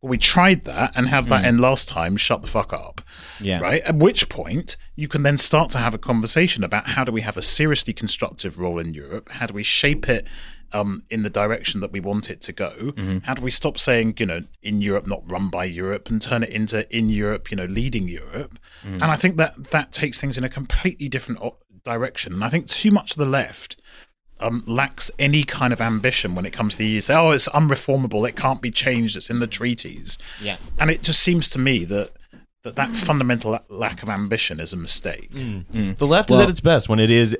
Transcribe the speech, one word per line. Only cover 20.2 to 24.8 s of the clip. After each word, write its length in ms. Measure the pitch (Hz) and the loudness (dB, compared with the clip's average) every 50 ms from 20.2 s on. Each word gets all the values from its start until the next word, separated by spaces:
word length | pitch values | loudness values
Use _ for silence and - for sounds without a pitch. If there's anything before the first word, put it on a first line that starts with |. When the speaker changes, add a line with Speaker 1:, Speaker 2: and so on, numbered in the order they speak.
Speaker 1:
things 160 | 139 139 117 | -2 -2 -4
in 60 | 127 127 | -4 -4
a 40 | 123 | -6
completely 600 | - 139 127 - - - - 190 - - 143 135 | -6 -8 -4 0 0 0 0 0 -4 -4 -8 -6
different 320 | 131 127 - - 113 104 | -6 -6 -4 -6 -8 -6
o-, 160 | 107 117 - _ _ _ 98 - - | -6 -10 -10 _ _ _ _ -12 -8
direction. 500 | 123 117 117 127 131 - - - 101 90 | -6 -4 -4 -4 -4 -6 -8 -8 -6 -4
And 100 | 95 110 | -4 -2
I 60 | 120 | 0
think 180 | 156 170 - | 0 0 0
too 240 | - - - - 214 | 0 0 4 6 6
much 200 | 202 180 - - | 6 4 2 0
of 60 | - | -2
the 80 | 151 143 | -2 0
left, 520 | 131 135 135 - - - - - - - _ _ - - - - _ _ _ _ _ - - | 0 0 0 -2 -4 -8 -14 -14 -14 -16 _ _ -20 -20 -20 -20 _ _ _ _ _ -10 -6
um, 240 | 101 120 120 120 - | -4 -4 -4 -4 -4
lacks 460 | 113 117 131 | -2 0 0